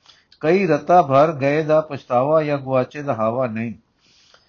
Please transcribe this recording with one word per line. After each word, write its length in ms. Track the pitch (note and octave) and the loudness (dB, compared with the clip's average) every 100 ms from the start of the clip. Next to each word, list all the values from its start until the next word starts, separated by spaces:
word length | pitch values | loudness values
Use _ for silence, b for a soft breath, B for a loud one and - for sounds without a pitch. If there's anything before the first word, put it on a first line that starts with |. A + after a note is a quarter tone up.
| b b b _ | b b b _
ਕਈ 280 | D3+ F#3+ F3+ | 0 0 2
ਰਤਾ 340 | D3 - F3+ | -2 2 2
ਭਰ 300 | D3 C3+ D#3+ | 4 4 2
ਗਏ 320 | C#3+ C#3 D3+ | 0 -2 0
ਦਾ 180 | D3+ D#3 | 0 0
ਪਛਤਾਵਾ 640 | D#3 C3+ - B2 C#3+ D#3+ | 0 -10 -2 0 2 0
ਜਾਂ 140 | D3 C#3 | 0 -4
ਗੁਆਚੇ 460 | C3 C3 B2+ D3 | -2 -2 -2 -6
ਦਾ 100 | C#3+ | -8
ਹਾਵਾ 340 | A2 A2 B2 B2+ | -4 -2 -2 -6
ਨਹੀਂ। 260 | A2 A#2 F#2 _ _ b b b b | -6 -8 -10 _ _ b b b b